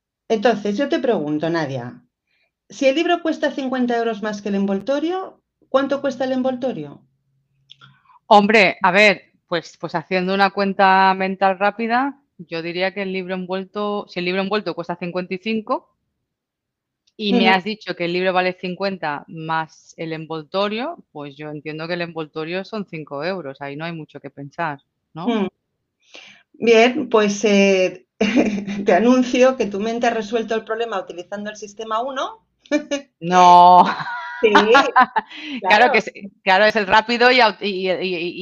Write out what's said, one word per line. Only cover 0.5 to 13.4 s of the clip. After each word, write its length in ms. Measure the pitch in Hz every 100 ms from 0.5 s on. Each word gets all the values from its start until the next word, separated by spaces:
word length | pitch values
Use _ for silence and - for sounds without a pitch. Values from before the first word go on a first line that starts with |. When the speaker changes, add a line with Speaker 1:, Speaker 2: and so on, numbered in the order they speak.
| 214 202 208
Speaker 1:
yo 100 | 285
te 120 | 330
pregunto, 500 | 254 208 147 151 165
Nadia, 540 | 170 147 131 120 123 _ _ _ _ _ _ _
si 180 | - 269
el 80 | 269
libro 260 | 339 339
cuesta 280 | 330 302 302
cincuenta 440 | - 262 254 240 233
euros 260 | 233 208
más 200 | 214 208
que 80 | 208
el 60 | 196
envoltorio, 840 | 196 196 202 277 311 370 381 - _ _ _
¿cuánto 320 | 262 277 277
cuesta 240 | 285 247 262
el 80 |
envoltorio? 760 | 262 254 247 254 170 143 143 _ _ _ _ _ _ _ - - _ _ _ _
Speaker 2:
Hombre, 500 | 208 202 220 185 -
a 80 | 190
ver, 400 | 180 214 180 - _ _
pues, 280 | 170 - -
pues 140 | 160 170
haciendo 400 | 151 185 185 196
una 160 | 196
cuenta 640 | 202 196 190 190 190 190 190
mental 440 | 190 190 196 185
rápida, 600 | 202 202 226 240 277 277 _ -
yo 240 | 170 165
diría 300 | 165 170 190 190
que 80 |
el 100 | 190
libro 220 | 190 180
envuelto, 720 | 185